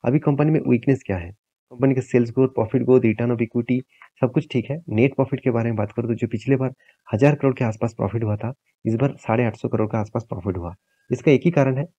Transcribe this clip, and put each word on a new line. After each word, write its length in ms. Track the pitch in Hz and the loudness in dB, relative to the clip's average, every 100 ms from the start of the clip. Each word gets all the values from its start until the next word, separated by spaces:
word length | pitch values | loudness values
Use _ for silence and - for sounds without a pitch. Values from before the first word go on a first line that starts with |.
अभी 140 | 120 147 | 0 0
कंपनी 320 | - 143 151 | 0 2 2
में 100 | 160 | 2
वीकनेस 420 | - 120 139 131 - | 2 0 2 -2 -2
क्या 100 | 92 | -6
है, 140 | 87 - _ _ _ | -6 -16 _ _ _
कंपनी 220 | 123 135 | -2 0
का 60 | 127 | 0
सेल्स 300 | 120 123 117 | 0 0 0
ग्रोथ, 180 | 117 131 | 0 0
प्रॉफिट 340 | - 110 131 | 0 -2 0
ग्रोथ, 180 | 123 131 | 4 4
return 300 | 113 110 120 | 4 0 -2
of 80 | 117 | -2
equity 420 | 117 120 120 127 - _ - _ | -2 -4 -2 -4 -4 _ -20 _
सब 120 | 123 | 0
कुछ 160 | 156 - | 0 -2
ठीक 180 | 127 - | -6 -4
है। 80 | 151 - | -10 -4
नेट 260 | 107 135 | 2 2
प्रॉफिट 260 | - 131 135 | 2 -2 -2
के 100 | 135 | -2
बारे 200 | 117 117 | 0 -2
में 60 | 110 | -2
बात 160 | 104 | -4
करूँ 160 | - 117 | -4 -4
तो 60 | |
जो 120 | 113 110 | -4 -4
पिछले 280 | 107 - 135 | -4 -2 0
बार 160 | 131 127 _ _ - | -2 -6 _ _ -6
हजार 260 | 107 143 | 4 4
करोड़ 200 | 143 135 | 4 0
के 100 | 131 | 0
आसपास 300 | 117 107 117 - | -2 -2 -6 -2
प्रॉफिट 280 | 101 113 | -4 -2
हुआ 120 | 110 104 | -4 -4
था, 160 | 113 131 _ _ | -6 -10 _ _
इस 100 | 113 | -4
बार 200 | 113 139 135 | 0 -2 -4
साढ़े 260 | - 113 | -4 0
आठ 120 | 120 - | 0 -4
सौ 120 | 117 | -6
करोड़ 200 | 110 107 | -2 -2
के 80 | 113 | -2
आसपास 300 | 104 113 - | -4 -6 -8
प्रॉफिट 280 | 95 90 92 | -8 -6 -6
हुआ। 180 | 87 92 _ _ _ | -8 -14 _ _ _
इसका 200 | 123 165 | 0 4
एक 100 | 143 | 4
ही 60 | 175 | 4
कारण 280 | 170 135 131 | 2 2 0
है 60 | 165 | -6